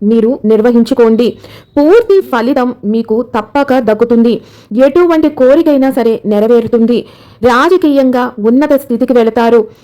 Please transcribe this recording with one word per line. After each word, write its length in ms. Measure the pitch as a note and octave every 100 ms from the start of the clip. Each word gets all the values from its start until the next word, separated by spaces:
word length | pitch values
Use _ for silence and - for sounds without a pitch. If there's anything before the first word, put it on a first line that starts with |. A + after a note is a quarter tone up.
మీరు 360 | G#3 A3+ A3 C#4
నిర్వహించుకోండి. 960 | G#3+ G#3+ A#3 A#3+ A#3 C4 A3+ A3+ A#3 - - - _ D4
పూర్తి 420 | D4+ A4+ A#4 G4
ఫలితం 540 | B3+ A#3+ A#3 C#4 B3 A#3
మీకు 380 | G3+ A3+ A3+ A3
తప్పక 560 | B3 A#3 G#3+ C#4+ C#4 C4
దక్కుతుంది. 640 | A3 G#3+ A#3 A#3 A#3 G#3+ - - - G#3 C4+
ఎటువంటి 420 | D#4 F4 D#4+ D#4
కోరికైనా 640 | - B3+ D4+ D#4 C#4+ C4+
సరే 300 | C4 A3+ A3 G3+
నెరవేరుతుంది. 800 | G#3 A3 A#3+ A3+ A#3 A3+ A#3 - - - -
రాజకీయంగా 880 | A#3+ A#3+ D#4+ F#4 D#4 C#4 C4 B3 B3 A#3+
ఉన్నత 340 | G#3+ B3 D4+
స్థితికి 400 | C#4 - A#3 B3+
వెళతారు. 560 | A#3+ A3+ A#3 A#3 A#3+ G#3+ -